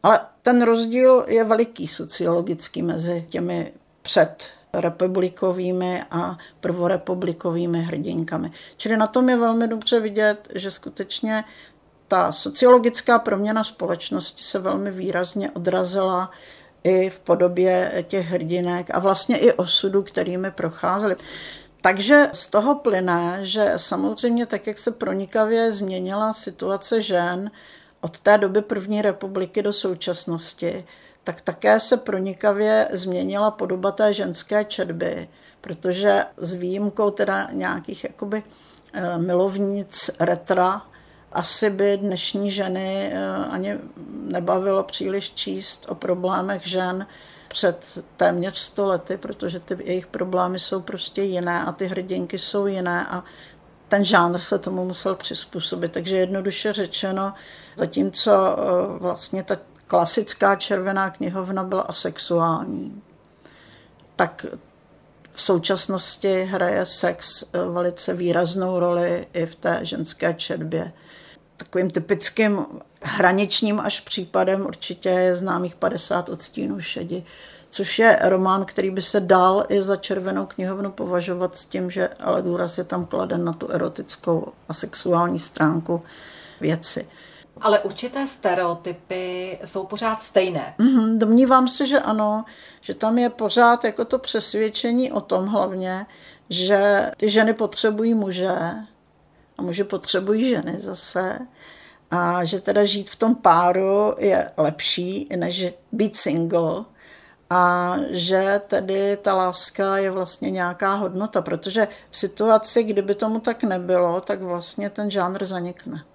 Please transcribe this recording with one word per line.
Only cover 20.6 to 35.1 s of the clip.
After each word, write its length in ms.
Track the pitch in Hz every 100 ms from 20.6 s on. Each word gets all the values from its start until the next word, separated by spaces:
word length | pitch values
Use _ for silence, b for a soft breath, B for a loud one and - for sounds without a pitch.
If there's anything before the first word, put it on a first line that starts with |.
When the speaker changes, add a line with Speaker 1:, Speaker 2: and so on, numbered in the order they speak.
| 165 165 175 190 214 185 B B B B B _ -
Speaker 1:
Takže 420 | - 202 294 285
z 160 | - -
toho 260 | 208 240
plyne, 640 | 285 247 190 180 175 170 185
že 300 | 190 214 202 180
samozřejmě 680 | - 190 190 214 247 233 233
tak, 200 | 202 220
jak 120 | 208
se 120 | -
pronikavě 840 | 226 196 190 190 226 214 226 226
změnila 600 | 208 196 185 185 202 220
situace 680 | 214 - 165 185 196 - 226
žen 480 | 214 180 175 180 202 B B B B B
od 180 | 165 -
té 200 | - 208
doby 240 | 196 202
první 400 | 208 214 190 214
republiky 600 | 208 190 196 196 185 214
do 100 | 202
současnosti, 1120 | 202 190 175 - 175 - 165 - - 170 190 180 B B B
tak 160 | - 165
také 400 | - 170 208 220
se 160 | - 247
pronikavě 920 | 254 190 190 185 208 202 214 220 214
změnila 580 | 185 185 180 185 202 214
podoba 400 | 214 185 185 190
té 240 | 202 214
ženské 500 | 202 185 170 - 208
četby, 640 | 208 - 180 165 175